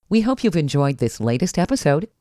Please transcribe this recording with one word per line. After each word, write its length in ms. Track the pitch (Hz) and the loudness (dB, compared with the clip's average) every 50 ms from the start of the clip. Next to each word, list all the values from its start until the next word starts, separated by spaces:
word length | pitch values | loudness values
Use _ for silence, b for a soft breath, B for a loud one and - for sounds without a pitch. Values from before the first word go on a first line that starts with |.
| _ - | _ 0
We 100 | 208 226 | 2 2
hope 240 | 214 247 262 - - | 2 2 0 0 0
you've 100 | 214 170 | 0 0
enjoyed 440 | 170 147 135 - 143 143 139 135 - | 0 0 0 0 0 0 0 0 -2
this 220 | 123 113 - - | -4 -4 -2 -2
latest 380 | 107 117 120 131 185 185 - 175 | -2 -2 0 0 -2 -2 0 -2
episode. 480 | 180 - 269 262 - 151 143 156 214 - _ _ | -2 0 -2 0 0 0 0 0 -2 -6 _ _